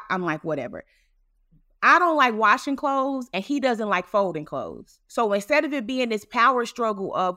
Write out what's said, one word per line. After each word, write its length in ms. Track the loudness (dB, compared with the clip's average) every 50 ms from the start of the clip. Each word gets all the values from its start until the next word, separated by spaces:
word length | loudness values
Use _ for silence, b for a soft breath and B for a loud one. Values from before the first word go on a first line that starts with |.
| 0 -4
I'm 140 | -4 -4
like, 220 | -2 -4 -4 -4 -6
"Whatever." 400 | -6 -6 -6 -6 -8 -10 -14 -16 _ _ _ _ _ _ _ _ _ _ _ _ _ _ _ _ _ _ _
I 160 | 4 4 6 6
don't 180 | 4 4 4
like 180 | 4 2 2 2
washing 420 | 4 4 6 6 4 2 -2 -4
clothes, 520 | -2 -2 0 0 0 0 -2 -2 -6 -6 -6 -6
and 100 | -6 -4
he 160 | -4 -2 0
doesn't 280 | 0 0 0 0 0 0
like 180 | 0 0 0
folding 380 | 0 0 0 0 0 -2 -6 -8
clothes. 540 | -8 -8 -8 -8 -8 -10 -14 -16 _ _ _ _ _
So 240 | -2 -2 0 0
instead 320 | 0 -2 0 0 0 0 0
of 80 | 0 -4
it 120 | -6 -6
being 220 | -4 -4 -4 -2 -2
this 140 | -4 -6 -6
power 400 | -4 0 2 4 4 4 2 -2
struggle 480 | -4 -4 -4 -4 -4 -4 -4 -6 -6 -2
of 220 | -2 -2 -2 -4